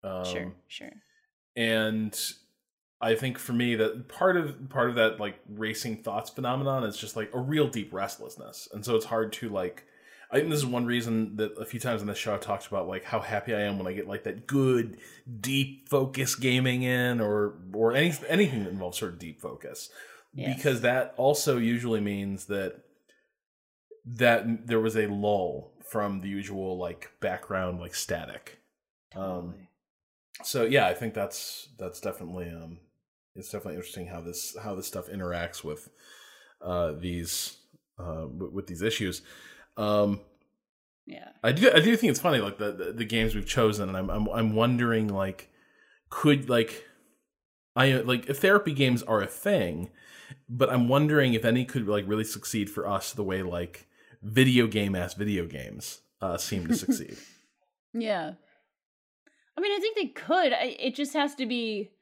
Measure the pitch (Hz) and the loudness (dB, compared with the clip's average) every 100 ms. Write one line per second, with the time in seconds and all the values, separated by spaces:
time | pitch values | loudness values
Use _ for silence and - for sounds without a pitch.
0 | 98 95 92 90 - - _ - - - | -8 -6 -4 -6 -8 -14 _ -16 -16 -20
1 | _ _ _ _ _ - 113 110 110 110 | _ _ _ _ _ -4 0 2 2 0
2 | 107 - - - _ _ _ _ _ _ | -4 -4 -8 -8 _ _ _ _ _ _
3 | 117 113 131 120 - 120 120 113 110 127 | 0 2 0 -4 -2 0 2 2 2 0
4 | 127 - 185 180 151 135 131 139 123 120 | -12 2 4 4 0 -6 -6 0 0 4
5 | 110 107 104 - - 104 110 110 120 110 | 4 4 -6 -8 -16 -6 -6 -4 -6 -6
6 | - 104 - - 127 131 139 135 113 101 | -4 -4 -6 -6 -2 0 0 0 -2 -4
7 | 104 117 107 123 131 156 139 117 98 92 | -8 -6 -6 -4 0 2 2 2 -6 -4
8 | 98 - - - - - - 104 104 113 | -6 -6 -14 -16 -16 -16 -14 -10 0 0
9 | 110 117 110 - 117 101 90 - - _ | 2 0 0 -4 -6 -4 -4 -6 -20 _
10 | - - - 135 156 151 135 123 120 120 | -20 -20 0 0 2 0 0 0 0 0
11 | 117 113 110 104 107 - 110 120 127 113 | 2 0 0 -2 -4 -4 -8 -6 -2 -2
12 | 104 101 - 101 - 98 - 98 87 95 | -2 -4 -2 -4 -2 -6 -2 -4 -4 -6
13 | - 113 - 107 110 107 104 98 92 92 | -4 -4 -2 -4 -2 -2 0 -2 -4 -6
14 | 95 101 - 101 - 139 131 123 113 - | -6 -6 -8 -10 -2 2 4 4 2 -6
15 | - - - 117 110 135 135 135 - 139 | -20 -20 -16 -8 -2 0 0 -4 0 0
16 | 131 131 127 - 127 127 131 123 127 127 | 0 -2 -2 0 2 4 2 0 0 2
17 | 123 120 107 104 104 85 90 101 113 123 | 2 2 2 2 0 -2 -10 2 4 6
18 | 170 151 - 165 196 127 98 95 90 87 | 2 2 0 4 4 2 -4 -4 -6 -4
19 | 104 85 85 76 - - - - - - | -6 -8 -14 -12 -12 -12 -12 -14 -14 -16
20 | - - _ 139 135 127 143 123 120 127 | -20 -20 _ -8 -4 0 2 4 4 2
21 | 123 - 131 147 - 127 117 117 120 110 | 0 2 4 4 4 2 4 2 2 0
22 | 104 101 98 98 - 101 95 - _ _ | 0 -2 -4 -6 -4 -4 -4 -6 _ _
23 | _ _ _ _ _ _ _ _ _ - | _ _ _ _ _ _ _ _ _ -20
24 | 120 117 120 117 110 113 120 113 113 110 | -14 4 6 6 2 -2 2 2 4 2
25 | 104 101 104 101 87 73 - _ - 110 | 0 2 2 2 0 -4 -12 _ -6 -2
26 | 101 98 95 98 98 98 95 90 90 87 | -2 -4 -6 -6 -6 -6 -6 -4 -6 -8
27 | - _ 101 90 - 95 92 90 85 - | -16 _ -4 -4 -4 -4 -2 -4 -8 -8
28 | - 82 71 50 - - _ _ _ _ | -6 -4 -4 -8 -16 -20 _ _ _ _
29 | _ 95 95 90 87 87 - _ _ _ | _ -10 -6 -6 -8 -12 -18 _ _ _
30 | _ _ _ - - 135 117 135 95 90 | _ _ _ -14 -6 0 4 6 4 2
31 | 117 107 98 - - - - 117 92 - | -4 -4 -6 -6 -10 -12 -16 _ -12 -6
32 | 104 90 85 90 85 82 82 85 _ _ | -8 -6 -10 -10 -10 -10 -14 -18 _ _
33 | _ _ _ - - 104 95 82 90 - | _ _ _ -18 -10 -10 -8 -10 -10 -12
34 | 87 90 85 85 - - 104 95 95 95 | -10 -10 -10 -8 -10 -10 -8 -8 -8 -10
35 | 90 98 90 87 85 - 78 76 - _ | -8 -6 -4 -4 -6 -8 -10 -10 -14 _
36 | - - - - - _ 82 90 85 76 | -20 -20 -20 -20 -20 _ -6 -2 -2 -2
37 | 90 87 85 - - - _ _ _ _ | -6 -6 -4 -6 -6 -12 _ _ _ _
38 | 87 80 78 69 92 95 92 85 107 - | -10 -8 -10 -10 -8 -8 -8 -4 -2 0
39 | 98 85 - - - - - - 107 104 | -2 -4 -12 -20 -20 -20 -18 -6 0 4
40 | 104 101 - _ _ _ _ _ _ _ | 4 2 -6 _ _ _ _ _ _ _
41 | - - - _ 117 143 247 165 160 226 | -20 -18 -18 _ 0 6 8 8 8 6
42 | 214 127 180 135 101 101 104 95 87 113 | 4 2 2 2 0 -2 -4 -4 -6 -4
43 | 110 113 110 107 104 - 110 104 95 95 | -2 0 2 0 -2 4 4 4 -2 -2
44 | 95 107 107 113 113 107 120 123 120 113 | -2 0 0 2 2 4 4 4 2 2
45 | 107 98 95 95 - _ _ _ _ _ | 2 0 -2 -4 -14 _ _ _ _ _
46 | _ - 151 139 123 120 110 - - _ | _ 2 4 4 4 2 2 -4 -16 _
47 | _ _ _ _ _ _ _ - 135 131 | _ _ _ _ _ _ _ 2 4 4
48 | 113 127 127 139 190 202 202 139 135 120 | 2 0 0 2 6 6 4 2 4 4
49 | - 110 98 - 202 196 90 80 90 - | 2 2 2 -2 2 2 2 -2 -8 -12
50 | - - - - _ 123 131 123 120 135 | -20 -20 -20 -20 _ 0 2 4 4 4
51 | 151 151 131 117 113 120 123 135 104 104 | 6 4 4 4 4 2 2 -2 0 0
52 | 95 107 110 104 - 113 101 107 90 98 | 0 -2 -2 -6 -4 -2 -2 -4 -2 -2
53 | - 110 98 95 90 87 90 - - _ | -2 -4 -2 -2 -2 -4 -6 -10 -20 _
54 | _ - 101 107 131 123 113 104 101 95 | _ -14 0 6 8 8 6 2 0 0
55 | 87 - 104 98 85 73 58 50 - - | -2 -4 -2 0 -2 -8 -12 -12 -12 -14
56 | _ _ 95 87 - 98 85 233 - - | _ _ -4 -4 -4 -4 0 0 2 -2
57 | - - - _ _ _ _ _ _ 226 | -2 -14 -20 _ _ _ _ _ _ -6
58 | 220 196 160 180 _ _ _ _ _ _ | -2 -2 -4 -10 _ _ _ _ _ _
59 | _ _ _ _ _ - 403 403 415 440 | _ _ _ _ _ -4 0 2 0 0
60 | 302 - - 359 311 240 254 - 254 226 | -4 -6 0 4 4 2 0 -2 -4 -2
61 | 285 311 285 285 254 240 233 208 208 _ | -4 0 -2 -2 -4 -2 -2 -4 -6 _